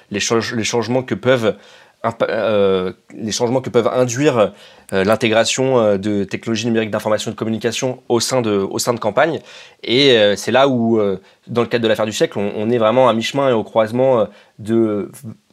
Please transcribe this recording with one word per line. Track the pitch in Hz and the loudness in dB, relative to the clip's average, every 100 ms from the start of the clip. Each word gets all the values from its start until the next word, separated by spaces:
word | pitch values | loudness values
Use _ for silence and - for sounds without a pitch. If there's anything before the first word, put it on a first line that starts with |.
| _ | _
les | 98 | -6
change-, | - 117 104 120 | -2 -2 -2 -4
les | |
changements | 101 120 110 127 | -4 -4 -2 -4
que | 127 101 | -4 -2
peuvent | 120 131 107 95 - - - _ | 2 2 2 -2 -8 -20 -20 _
impa-, | 113 - 131 | -6 -2 -2
euh, | 110 107 107 98 95 92 90 _ - | 0 0 2 2 2 -2 -8 _ -10
les | 110 | -8
changements | 98 120 127 | -2 -2 -2
que | 123 | 0
peuvent | 120 104 | 0 0
induire, | 127 127 117 151 120 95 - - - - | 0 0 0 0 2 0 -2 -20 -20 -6
euh, | 95 | 0
l'intégration, | 95 110 113 110 113 - 131 127 | 2 2 2 2 0 0 0 2
euh, | 107 98 | 2 0
de | 104 104 | -2 -2
technologies | 95 104 - 113 120 | -4 -6 -6 -4 -2
numériques | 113 107 | -2 -2
d'information | 107 110 107 - | -4 -2 -2 -4
et | |
de | 104 | -6
communication | 110 110 117 - 131 - - | -4 -4 -4 -4 -4 -6 -2
au | 117 | -2
sein | - 131 | 0 0
de, | 113 | 0
au | 101 98 113 | 0 -2 -2
sein | - | -2
de | 117 | -2
campagnes. | 110 107 160 123 - - - _ | -2 0 0 -2 -10 -20 -20 _
Et, | - 127 139 | -2 2 4
euh, | 117 104 98 | 6 4 2
c'est | - | 0
là | 123 139 | 2 2
où, | 123 113 113 | 2 2 2
euh, | 101 92 - _ - | 0 -2 -10 _ -6
dans | 120 | -4
le | 113 | -2
cadre | 120 | 0
de | 113 | 0
l'affaire | 107 110 | 0 -2
du | |
siècle, | 104 165 110 | 0 -2 0
on, | 101 - | -4 -4
on | 107 | -2
est | 120 | 2
vraiment | 110 123 127 | 2 4 4
à | |
mi-chemin | 113 110 139 139 | 2 -2 -2 0
et | |
au | 117 | 0
croisement, | 101 113 107 120 131 120 | 0 0 0 2 2 2
euh, | 101 - _ - | 0 -6 _ -14
de | 104 113 113 104 - | -2 0 0 -2 -6
v-, | - 110 - _ | -12 -18 -18 _